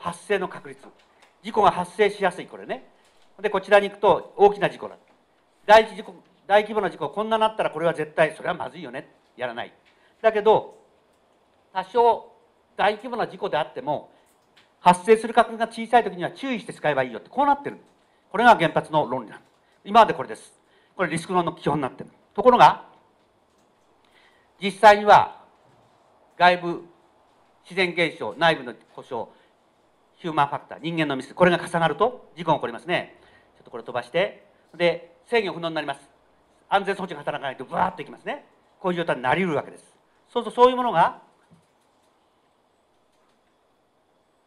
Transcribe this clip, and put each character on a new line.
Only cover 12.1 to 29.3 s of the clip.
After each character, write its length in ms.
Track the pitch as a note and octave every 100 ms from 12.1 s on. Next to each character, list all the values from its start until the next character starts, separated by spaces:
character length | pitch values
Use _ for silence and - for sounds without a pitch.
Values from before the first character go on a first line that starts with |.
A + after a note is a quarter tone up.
| G3+ - _ _ _ _ -
大 200 | G3 G#3+
規 120 | B3+
模 80 | A#3
な 120 | F3
事 100 | F#3+
故 120 | F#3+
で 80 | D3+
あ 40 |
っ 120 | D#3
て 80 | C3+
も、 280 | C3+ C3+ - _ _ _ _ _ _ _
発 240 | F3+ F3+ A3
生 100 | A3
す 120 | A3+
る 60 |
確 180 | A#3 A3+
率 80 | A3+
が 80 | A3+
小 200 | - A3
さ 120 | A#3+
い 40 |
時 120 | G#3 F3+
に 60 |
は 80 | D#3
注 220 | - C4+
意 60 | A#3
し 60 | -
て 80 |
使 160 | - D3+
え 60 | C3+
ば 80 |
い 60 | B2+
い 40 |
よ 60 | A2
っ 20 |
て、 80 | -
こ 140 | B3
う 20 | C#4+
な 80 |
っ 80 | C#4
て 80 | -
る。 80 | - _ _ _ _ _
こ 80 | F#3+
れ 60 |
が 120 | A#3+ G3+
原 140 | D#3+
発 220 | D3+ D#3
の 180 | D3+ A#2+
論 160 | B2+ G#2
理 60 |
な 60 | -
ん 20 |
で 60 | _
す。 60 | _ _ _ D3+
今 160 | A3+
ま 40 | G#3+
で 80 |
こ 100 | -
れ 40 | B2
で 80 | A2
す。 240 | - _ _ _ _ -
こ 80 |
れ 60 | E3+
リ 80 | D#3+
ス 80 | -
ク 80 |
論 120 | F#3 E3
の 80 |
基 160 | - D#3+
本 80 | D3
に 40 |
な 60 | C3
っ 40 |
て 100 | -
る。 60 | - _ _
と 100 | -
こ 80 | B3
ろ 60 | B3
が、 280 | A#3 G#3 - _ _ _ _ _ _ _ _ _ _ _ _ _ _ _ _ -
実 100 | G3
際 260 | F#3+ A3 G#3
に 60 | G#3
は 360 | D#3+ - - - _ _ _ _ _ _ _ _ -
外 200 | F3 F3
部 280 | E3+ C#3+ - _ _ _ _ _ _ _
自 100 | -
然 200 | F3+ F3+
現 260 | E3 E3 -
象、 160 | A2+ G#2
内 200 | E3 D3+
部 60 |
の 100 | A#2+ A2 _
故 100 | -
障、 260 | - A#2+ G2